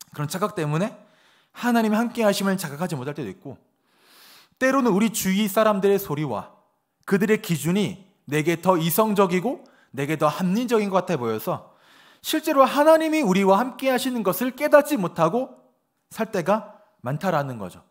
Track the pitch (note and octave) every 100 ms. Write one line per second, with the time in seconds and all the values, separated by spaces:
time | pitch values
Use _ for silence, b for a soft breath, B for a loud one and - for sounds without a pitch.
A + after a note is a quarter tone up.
0 | - - D3 F#3 G#3 F#3 D3 D#3 G#3+ -
1 | b b b b b - A#3+ A#3 G#3+ G#3+
2 | A#3 A#3 G#3 G3+ G3 F#3+ D#3 C#3+ F3+ C#3+
3 | C3 C#3+ G#2 - C#3 - _ _ b b
4 | b b b b b b C4 C4+ A#3+ F#3
5 | A3 - F#3+ G3 G#3 A3+ G#3+ G3+ G3 G3
6 | G3 D3 D3 G2+ - _ _ _ _ _
7 | - F#3+ G#3 G#3+ - D3+ D3+ G3+ D3 -
8 | - _ - D3+ D3+ E3 F#3 F3+ E3 A3
9 | A3 G3+ F#3+ F3+ G#3+ F4 - b b B2+
10 | C#3+ D#3 D3+ - F3+ G#3+ A#3+ A3 G3+ F#3
11 | F#3 D3 A#2 A2 F#3 C#3+ - b b b
12 | b b - D#4 D#4+ C#4 B3 B3+ D#4 D#4+
13 | D#4+ D#4 G#3+ F#3+ F#3+ G3 B3+ - C4 B3
14 | B3+ B3 F#3+ F3 B3+ B3+ D4 D4 C#4+ C4+
15 | E3+ - E3 A#3 C4+ - _ _ _ _
16 | _ - A3 F#3+ E3 G#3+ - - _ _
17 | A#2+ D3+ F#3+ D#3 C3+ A#2 F2+ E2+ _